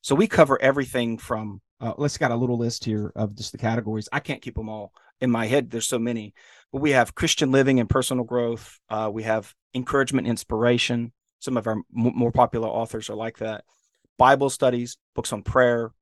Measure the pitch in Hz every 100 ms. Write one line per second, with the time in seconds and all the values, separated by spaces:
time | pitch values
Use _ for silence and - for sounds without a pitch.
0 | - 139 214 - 147 135 131 139 127 127
1 | 117 113 - 110 107 98 _ _ 113 -
2 | 143 - 139 117 123 120 117 - 117 107
3 | 104 - 107 104 110 - 113 113 107 110
4 | 107 143 - 139 - 113 110 107 101 _
5 | _ _ 127 117 110 139 123 117 - 123
6 | 117 117 104 _ - - _ 135 147 131
7 | 117 - 165 - 139 135 135 131 113 135
8 | 123 127 117 123 117 117 - - _ 110
9 | 110 107 110 110 101 _ _ 123 127 139
10 | 135 139 - 113 - 110 120 123 - 120
11 | 117 _ _ _ - 123 110 107 - 117
12 | 117 - 117 120 120 117 110 - 113 113
13 | - 107 113 - 110 107 _ _ _ _
14 | _ - 127 135 139 - 135 123 120 -
15 | _ - - 110 - 131 123 120 113 _